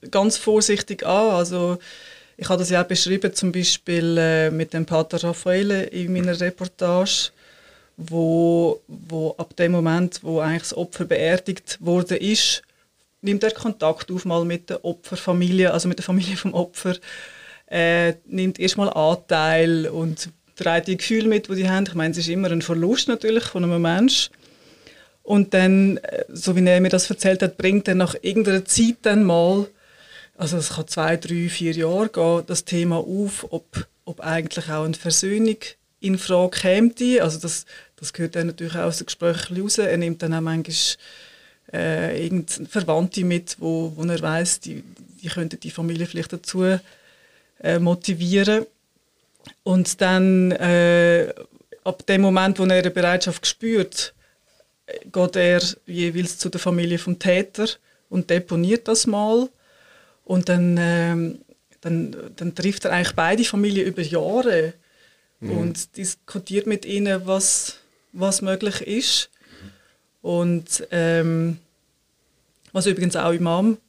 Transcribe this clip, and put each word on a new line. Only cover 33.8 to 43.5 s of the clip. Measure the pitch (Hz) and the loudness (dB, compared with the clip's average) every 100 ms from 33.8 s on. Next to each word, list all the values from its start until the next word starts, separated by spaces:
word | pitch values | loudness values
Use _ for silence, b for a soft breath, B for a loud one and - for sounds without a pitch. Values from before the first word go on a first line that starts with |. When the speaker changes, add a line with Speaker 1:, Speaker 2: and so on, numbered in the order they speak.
| - _ - | -10 _ -16
Speaker 1:
ob | 165 | -12
eigentlich | 160 165 160 - 160 | -4 -4 -4 -8 -6
auch | 156 | -4
eine | 156 | -4
Versöhnung | 156 170 160 190 208 220 214 - - _ _ | -4 -2 0 0 2 2 0 -8 -20 _ _
in | 196 190 | -2 -2
Frage | - 180 180 - | 2 2 2 2
käme. | 190 190 233 233 247 247 | 2 4 4 4 2 4
Also | 165 156 | 2 -2
das, | 170 - - B B _ | -6 -8 -10 B B _
das | 147 | -14
gehört | - 165 170 | -6 -6 -2
dann | 170 | -4
natürlich | 165 170 | -6 -8
auch | 170 170 | -4 -4
aus | 165 | -4
dem | 175 | -8
Gespräch | - 170 170 - | -4 -2 -2 -4
raus. | 180 202 220 | -6 -4 0
Er | 202 170 | 0 0
nimmt | 170 165 | -2 -4
dann | 165 | -4
auch | 160 | -2
manchmal, | 160 160 165 165 - - B B B B B B _ | -2 -4 -4 -2 -2 -4 B B B B B B _
äh, | - 165 160 170 165 | -6 -2 -2 -4 -4
irgendeine | 175 185 160 - 156 | -2 -4 -4 -10 -6
Verwandte | 220 170 156 180 208 | -6 0 0 0 -2
mit, | 180 175 170 | -2 -2 -4